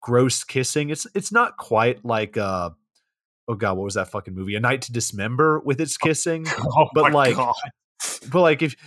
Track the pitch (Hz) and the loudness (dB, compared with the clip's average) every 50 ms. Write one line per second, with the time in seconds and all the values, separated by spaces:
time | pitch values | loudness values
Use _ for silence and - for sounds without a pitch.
0 | - 120 120 123 131 131 - - - - - 135 131 - - 151 147 147 156 - | -4 2 4 6 6 4 2 -2 -6 -4 -2 -2 -2 0 0 -2 -2 -2 -4 -6
1 | - - - 202 - - 202 233 240 - - - - - 117 110 113 123 120 - | -6 -6 -4 -4 -4 0 2 2 2 2 0 -8 -6 0 2 4 4 4 2 -2
2 | - 120 113 110 107 104 - 117 104 95 95 90 87 85 78 _ _ _ _ _ | -2 -2 -2 -2 -2 -2 -2 -2 -2 -2 -2 -2 -4 -4 -8 _ _ _ _ _
3 | _ _ _ _ _ _ _ _ _ - 113 98 110 101 95 92 98 101 92 104 | _ _ _ _ _ _ _ _ _ -8 -6 -2 -2 -2 -2 -2 -4 -4 -2 -2
4 | 92 - - 104 - - 92 92 95 98 104 107 117 123 135 135 - - 120 117 | -4 -2 -4 -10 -8 -8 -8 -8 -6 -4 -4 0 0 0 0 0 -2 -6 -6 -6
5 | - - - 98 98 113 123 127 156 160 156 156 - 143 135 123 160 143 - - | -4 -4 -4 -4 -4 -2 0 2 4 4 4 2 0 -2 -2 -2 -2 -4 -4 -2
6 | - 160 156 - - 175 165 160 160 156 - - - 147 123 147 156 - - 156 | 0 0 0 0 -2 -2 -4 -4 -4 -6 -6 -6 -4 -2 2 2 0 2 2 2
7 | 151 143 147 143 135 127 117 - 127 120 120 - - 135 - _ _ _ _ - | 2 4 4 4 4 2 2 0 -2 -2 -4 -6 -6 -14 -14 _ _ _ _ -10
8 | - - - - - 127 131 180 180 160 151 131 160 147 - - - | -10 -10 -10 -10 -8 -2 2 4 6 6 4 4 0 -2 -4 -6 -16